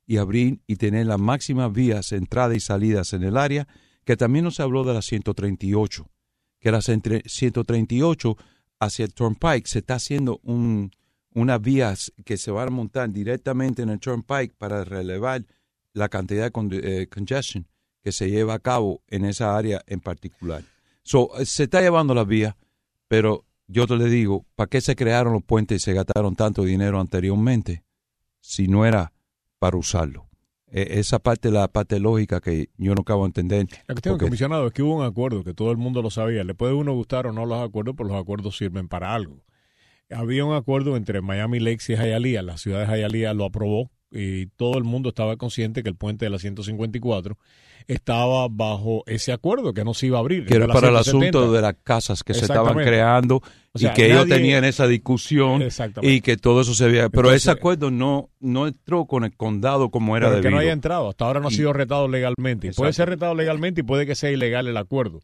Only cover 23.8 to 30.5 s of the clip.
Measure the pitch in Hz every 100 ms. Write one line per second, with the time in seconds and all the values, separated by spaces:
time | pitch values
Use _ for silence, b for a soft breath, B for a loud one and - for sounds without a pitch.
23.8 | 123 120 120 120 104 95 - - 104 131
24.8 | - 127 117 120 120 110 - 113 107 98
25.8 | - 92 92 104 104 - 107 104 92 95
26.8 | 101 98 90 92 95 101 117 120 - 85
27.8 | - _ _ _ _ _ - - 95 101
28.8 | 113 107 80 - _ _ _ _ 92 90
29.8 | - 90 76 - - _ _